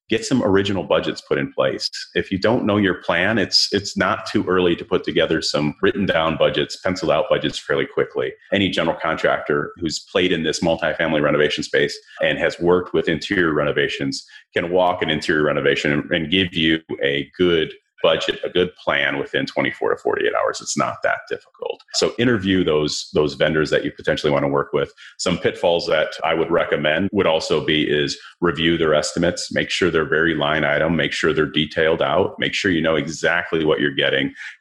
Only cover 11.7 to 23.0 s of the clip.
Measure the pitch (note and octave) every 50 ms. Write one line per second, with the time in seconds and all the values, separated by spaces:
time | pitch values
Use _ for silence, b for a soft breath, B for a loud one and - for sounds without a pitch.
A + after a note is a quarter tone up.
11.7 | - C2+ C#2+ C#2+ - - B B B B D#2 D#2+ D2 C#2 D2+ D#2 D2+ - F2 F2
12.7 | F2+ F2+ F2+ - - E2 D#2+ - E2 D2+ - - G2+ G2 F2 E2 D2+ D2 D2 D2
13.7 | C#2 C#2+ C#2+ C2+ - - C#2+ C#2 C2+ - - B B B B B - G#2 F2 E2+
14.7 | F2 F#2 F2+ F2 E2+ - E2+ D#2 D#2 D2+ - - E2+ D#2 D2 D2 D2 D2 C#2 C#2
15.7 | C#2 C#2 - D2 D2 D2 C#2+ - F2 E2+ D#2+ D2 E2 F#2+ G2 F2+ - F2 D#2+ D#2+
16.7 | D#2+ D#2+ - - - - - C#2 C#2 C#2+ C#2+ - _ - F2+ F2+ E2+ D#2+ D#2 C#2+
17.7 | - - _ _ _ - - E2+ E2 D#2+ - - - - - - - F2+ F2+ F2
18.7 | - - - - D2+ C#2+ C#2+ C#2+ C#2+ C#2 C#2 - - C#2+ C2+ C2 - D2 C#2 B1+
19.7 | - - - G#1+ G1+ - - - - - - A1 A1+ A1 G1+ A1 - - - -
20.7 | - D2 C2+ B1 A#1 - - - - - - - - - - _ _ - - -
21.7 | - - - _ - - F#2+ E2 - - A#2 B2+ A#2+ G#2+ F#2 F#2+ F#2+ F#2 F2 E2
22.7 | D#2 D2+ D2+ D2+ - -